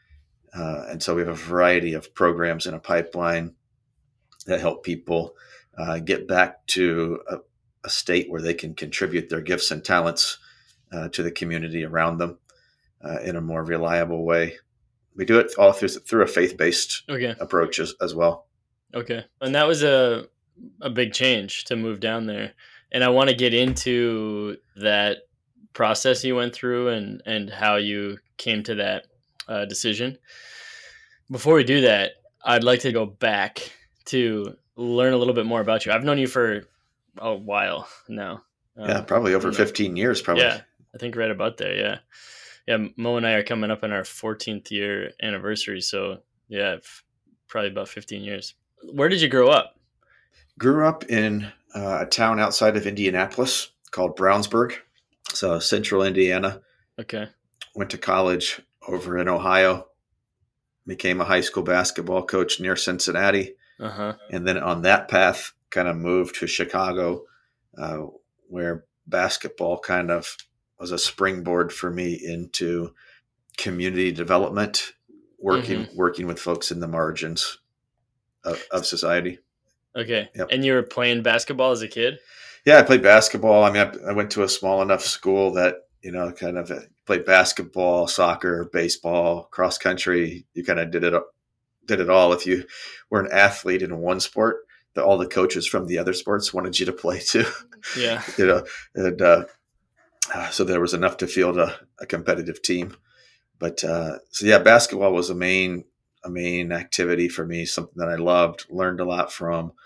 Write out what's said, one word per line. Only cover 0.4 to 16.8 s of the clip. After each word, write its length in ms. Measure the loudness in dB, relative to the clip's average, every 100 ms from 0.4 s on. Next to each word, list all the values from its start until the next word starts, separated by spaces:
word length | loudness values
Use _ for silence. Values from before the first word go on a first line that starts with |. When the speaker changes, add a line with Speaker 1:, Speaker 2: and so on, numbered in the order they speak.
| _
Speaker 1:
Uh, 300 | -12 -8 -8 -10
and 120 | -8
so 120 | -4
we 80 | -4
have 80 | -4
a 40 |
variety 600 | -6 -6 2 4 4 0
of 200 | -6 -10
programs 520 | 0 0 2 -2 -4 -6
in 80 |
a 40 | -10
pipeline 760 | -2 -2 -2 -4 -2 -2 -4 -12 _ _ _ _ _ _ _ _ -6
that 140 | -2
help 240 | -2 -4
people, 500 | -8 -8 -2 -2 -2 -12 -20 -20 _ -12
uh, 200 | -8 -6
get 280 | -4 -4 0
back 380 | 2 2 -2 -6
to 540 | 0 2 2 -2 -4 -8
a, 60 | -14 -14 _ _ _
a 40 | -8
state 420 | -8 0 0 0
where 120 | -6
they 120 | -4
can 200 | -6 -8
contribute 540 | -12 -12 -6 -4 -4 -4
their 120 | -8
gifts 300 | -4 -2 -2
and 140 | -4
talents, 540 | 0 2 2 0 -2 -2 _ _ _ _ _
uh, 160 | -10 -8
to 140 | -4
the 80 | -6
community 540 | -4 -6 -6 -6 -6
around 340 | -4 0 0 0
them, 200 | -4 -6 _ _ _ _ _ _
uh, 180 | -10 -8
in 120 | -6 -6
a 40 |
more 240 | -6 -6
reliable 600 | -4 -2 0 0 0 -2
way. 320 | 0 2 0 -6 _ _ _ _ _ -8
We 80 |
do 140 | 4 4
it 140 | 4 6
all 140 | 6
through, 160 | 6 -2
through 340 | -4 -2 2
a 20 | 4
faith-based 800 | 4 0 2 0 0